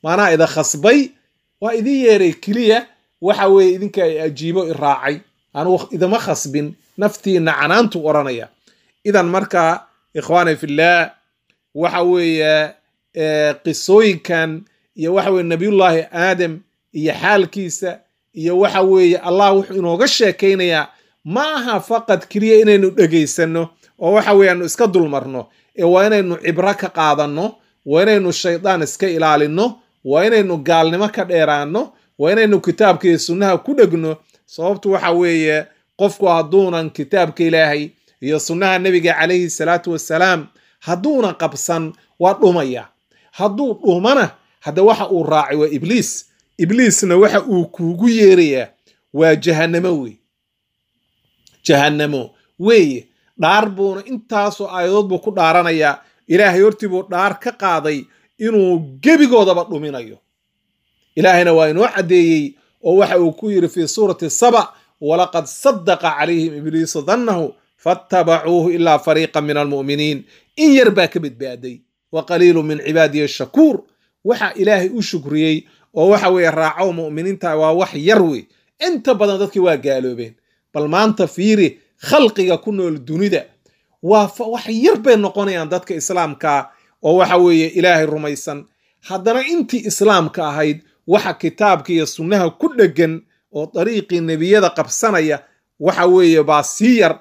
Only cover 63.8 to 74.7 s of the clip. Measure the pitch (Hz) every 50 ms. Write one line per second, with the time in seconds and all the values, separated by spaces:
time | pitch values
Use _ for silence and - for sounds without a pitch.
63.8 | 165 - - 220 214 196 180 - 170 151 - - 233 240 240 226 185 - _ _
64.8 | _ _ _ _ 151 147 160 175 180 170 - 170 156 - - - - 185 220 202
65.8 | 165 196 180 180 - 165 151 143 151 165 170 165 160 165 151 147 147 156 156 160
66.8 | 160 160 - 165 139 156 208 247 240 226 190 175 156 131 - _ _ _ _ _
67.8 | _ 165 180 180 _ _ 185 180 170 165 165 160 151 165 175 175 160 180 170 170
68.8 | 170 165 151 147 - 165 156 156 160 156 - 156 147 147 147 147 147 143 143 139
69.8 | 135 139 143 147 151 151 147 - - _ _ _ _ _ _ - 302 311 277 269
70.8 | 247 226 196 190 175 156 - 175 160 143 117 117 135 131 123 120 123 127 120 -
71.8 | _ _ _ _ _ _ - 160 156 - 175 165 180 175 170 165 151 156 151 147
72.8 | - 151 156 165 160 147 139 151 147 143 - - 131 - - 277 320 302 240 -
73.8 | - _ _ _ _ _ _ _ _ 196 240 - 214 180 - - 185 208